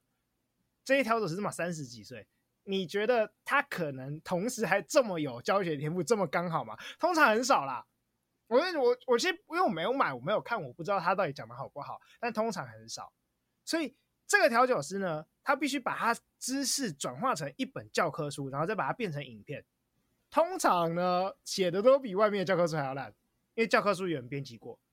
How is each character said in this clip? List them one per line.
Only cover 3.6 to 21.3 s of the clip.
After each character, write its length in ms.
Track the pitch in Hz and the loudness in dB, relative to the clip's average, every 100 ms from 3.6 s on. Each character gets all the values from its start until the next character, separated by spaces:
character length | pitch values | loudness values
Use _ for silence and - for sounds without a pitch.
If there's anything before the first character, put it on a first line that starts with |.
可 300 | 269 - 151 | 0 -4 -6
能 280 | 131 135 156 | -6 -8 -10
同 280 | - 175 226 | -4 -2 -2
时 160 | 240 190 | -2 0
还 160 | 202 | 0
这 220 | - 302 | 4 2
么 160 | 233 170 | 2 -2
有 220 | 143 120 | -4 -4
教 220 | - 196 | 0 2
学 120 | 170 147 | 2 -2
天 180 | 151 | -2
赋， 80 | 180 | -2
这 160 | 165 214 | 2 2
么 80 | 185 | 2
刚 240 | 180 175 | 0 0
好 140 | 160 113 | -2 -4
吗？ 120 | 110 - - | -10 -14 -2
通 160 | 330 | 0
常 160 | 320 262 | 6 6
很 140 | 214 | 4
少 220 | 254 208 135 | 4 2 2
啦。 200 | 117 - _ _ _ _ _ _ | -6 -10 _ _ _ _ _ _
我， 100 | 240 | 2
我， 400 | 370 320 247 247 - | 4 2 2 2 2
我 100 | 233 | 2
其 100 | 339 | 2
实 60 | 339 _ | -2 _
因 60 | 330 | 0
为 40 | |
我 60 | 349 | 2
没 160 | 160 | 2
有 80 | 196 | 0
买， 220 | 277 175 | 2 0
我 60 | 127 | 0
没 100 | 151 | -2
有 80 | 202 | -2
看， 220 | - 226 | -2 -6
我 80 | 120 | -6
不 100 | 147 | -8
知 80 | 165 | -2
道 80 | 196 | 0
他 160 | 170 | 2
到 120 | 190 165 | 2 0
底 80 | |
讲 120 | 139 113 | -4 -12
的 80 | |
好 140 | 120 120 | -12 -12
不 140 | 143 | -10
好， 180 | 135 107 - _ | -12 -12 -16 _
但 100 | 233 | -4
通 180 | 214 226 | -2 -2
常 160 | 180 123 | -4 -10
很 220 | 113 113 | -14 -16
少。 240 | - 98 _ _ _ _ _ - | -14 -14 _ _ _ _ _ -4
所 160 | 330 | -4
以 120 | 285 - _ _ - | -4 -10 _ _ 0
这 140 | 403 | 4
个 80 | 330 | 4
调 180 | 233 254 | 4 4
酒 160 | 202 | 2
师 180 | - 196 | -2 -4
呢， 260 | 185 151 - _ | -2 -4 -8 _
他 100 | - | -2
必 140 | 277 294 | 0 0
须 100 | 277 | -2
把 200 | - 151 | -4 0
他 200 | 214 226 - _ | 0 -2 -6 _
知 260 | - 277 262 | -6 -4 -2
识 240 | - 240 | -2 -4
转 240 | 143 147 127 | -4 -8 -2
化 160 | 262 147 | -2 -2
成 180 | 147 - | -4 -6
一 80 | 262 | -6
本 240 | - 107 | -6 -4
教 180 | - 170 | -2 -2
科 220 | - 147 | -2 -6
书， 160 | 143 135 | -6 -6
然 140 | 135 | -4
后 40 | 170 | -2
再 80 | |
把 140 | 202 143 | -2 -4
它 60 | |
变 180 | 202 208 | -4 -4
成 120 | 147 | -6
影 200 | 135 110 | -10 -14
片。 220 | - 127 - _ _ _ _ _ _ | -14 -14 -14 _ _ _ _ _ _
通 280 | 294 339 370 | 0 0 2
常 380 | - 180 165 170 | 2 4 2 2
呢， 380 | 180 180 196 | 2 2 0